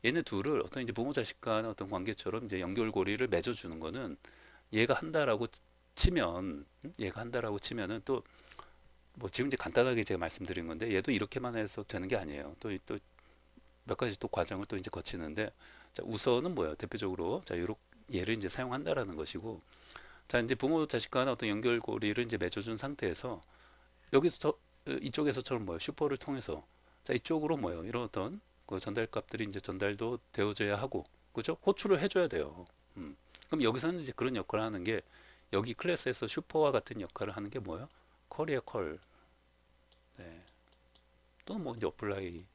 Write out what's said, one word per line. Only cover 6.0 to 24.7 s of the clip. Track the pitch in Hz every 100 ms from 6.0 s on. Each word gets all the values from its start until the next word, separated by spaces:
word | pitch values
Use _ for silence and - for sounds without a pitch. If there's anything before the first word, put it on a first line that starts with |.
| - 175 92 87 95 73 71 _ 139
음? | -
얘가 | 104 92
한다라고 | 120 123 113 101
치면은 | - 120 95 113
또, | - 127 - - - - - - - - -
뭐, | - 98
지금 | - 135
이제 | 135
간단하게 | - 87 127 117
제가 | 101 92
말씀드린 | 82 - 95 90 82
건데, | 82 113 95
얘도 | 95
이렇게만 | 110 101 131 123 117
해서 | 107 - 101
되는 | 98 92
게 | 107
아니에요. | 80 71 73 -
또, | 110 95 -
또 | 104 - - - - - - - - -
몇 | 101
가지 | 123 98
또 | 113
과정을 | - 85 95 101
또 | 101
이제 | 92
거치는데, | 92 - 92 80 80 107 - - - -
자, | - -
우선은 | 107 - 120 160 160
뭐예요? | 80 76
대표적으로, | - 110 101 90 82 151 -
자, | 87
요렇-, | 87 107 _ - -
얘를 | 101 92 113
이제 | 95
사용한다라는 | - 127 127 85 143 98 78
것이고, | 76 92 110 101 - - - - - - -
자, | 123
이제 | 117 131
부모 | 135 160 151
자식 | 120 -
간의 | 131 131
어떤 | 117 117
연결고리를 | 104 123 117 113 107 107 104 120
이제 | 107
맺어준 | 90 104 110 110
상태에서 | 135 143 104 82 127 104 - - - - - _ -
여기서 | 135 170 -
저, | 151
어, | - _